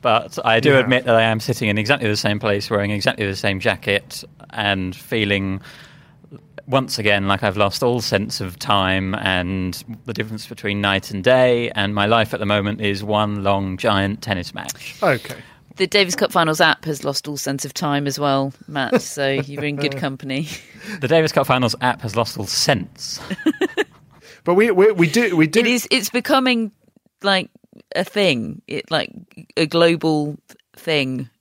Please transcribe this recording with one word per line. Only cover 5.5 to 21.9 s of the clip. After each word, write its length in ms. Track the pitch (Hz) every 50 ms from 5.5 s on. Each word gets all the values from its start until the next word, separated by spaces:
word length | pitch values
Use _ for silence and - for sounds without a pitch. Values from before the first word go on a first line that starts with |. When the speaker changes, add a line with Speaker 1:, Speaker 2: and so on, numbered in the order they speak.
| 95 95 - - - - - - - - - _ _ _ - - - - - _ _ - -
Speaker 1:
once 320 | - 127 135 127 107 - -
again 300 | 104 104 101 101 98 98
like 140 | 98 95 -
I've 120 | 104 92
lost 260 | 104 104 98 - -
all 200 | 135 123 120 123
sense 400 | 110 - 113 98 104 110 - -
of 180 | 101 92 87 -
time 560 | - - 107 101 95 92 95 95 98 95 95
and 680 | - - 95 95 90 87 90 95 95 92 90 85 - - - 113 - -
the 80 | -
difference 360 | 107 - 107 110 110 107 -
between 340 | - 117 - - 107 101 101
night 300 | 101 101 98 95 - -
and 120 | 104 98 87
day, 480 | 127 127 127 127 127 123 120 120 - -
and 200 | 104 101 101 104
my 120 | 104 101
life 260 | 104 113 117 110 - -
at 80 | 98
the 40 | 107
moment 360 | 101 104 104 98 104 107 110
is 200 | 107 101 101 98
one 400 | 104 104 107 104 107 104 104 101
long 360 | 95 98 101 98 98 95 92
giant 440 | 90 - 117 104 98 98 98 104 -
tennis 320 | - - 101 90 90 - -
match. 440 | 95 87 - - - - - - -
Speaker 2:
Okay. 360 | - 175 135 113 - - 135 - - - - _ _ _ -
Speaker 3:
The 100 | - 190
Davis 280 | 180 - 208 196 175 175
Cup 180 | - 208 - -
Finals 260 | 185 165 160 156 151
app 240 | 175 160 143 - -
has 220 | 156 151 139 -
lost 200 | 143 139 - - 151
all 80 | 147
sense 260 | 139 - 139 139 139 -
of 100 | 143 -
time 320 | - 175 151 143 143 143
as 140 | 143 131 143
well, 320 | 147 143 135 135 135 139 135 _ -
Matt, 340 | - 151 143 131 117 - -
so 280 | - - - - 139 135
you're 320 | 135 139 143 139 143 143 147
in 140 | 147 143
good 180 | 139 143 147 139
Speaker 2:
<laughs> 80 | 131 170
Speaker 3:
company. 440 | 139 135 131 - 135 131 135 160 151 - - - - - - - 208 214 175
Speaker 1:
The 80 | 139
Davis 240 | 120 156 165 160 151
Cup 160 | - 151 139
Finals 260 | - 135 127 127 113 - -
app 220 | - 127